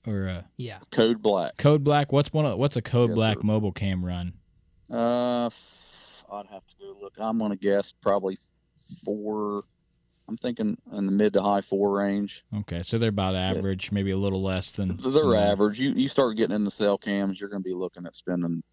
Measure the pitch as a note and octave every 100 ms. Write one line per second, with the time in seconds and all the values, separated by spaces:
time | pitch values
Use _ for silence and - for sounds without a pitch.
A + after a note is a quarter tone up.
0 | - G2+ F#2+ F2+ - - B2 F#2+ - -
1 | A2+ A#2 G#2+ G2 E2 - C#3+ D3+ C#3 D3
2 | C#3+ C#3 D3 D#3 D3+ G2+ C#3 B2 - A#2+
3 | A#2+ A2 A2 G#2 G#2 A2 G#2 - G2 F#2
4 | F2+ F2 F2 - _ _ _ _ _ A#2+
5 | A#2 A#2+ B2 B2 A#2+ - - _ - -
6 | - - - G2+ G2+ G2+ _ _ G2 G2
7 | G2+ - A2 A2+ G#2+ G2 G2 G2 - -
8 | G#2 G2+ F#2+ F#2+ _ _ _ _ _ -
9 | - G#2+ G#2+ G#2+ G#2 G#2 - _ _ _
10 | _ _ - A2+ B2+ A#2 G#2+ - - G#2+
11 | G2 G2 G#2+ G2 G2+ G2+ - G2 G2+ G2
12 | G2+ G2+ G2+ - _ G#2+ G2+ E2+ E2+ A#2
13 | A2+ G2+ F#2+ F#2+ F#2 F#2+ G2 F#2+ - G#2
14 | G2 F#2+ G2 F#2+ F#2+ F#2 F#2 - F#2+ F2+
15 | C3 C#3 D3+ A2 G2+ G2+ G#2+ G#2+ C3+ -
16 | C#3 - C3 A2 A2 G#2+ G2+ - G#2 G2
17 | - G2+ G2 F#2+ G2+ G2+ F#2 F2+ F#2 -
18 | F2 - - F2 E2+ E2 -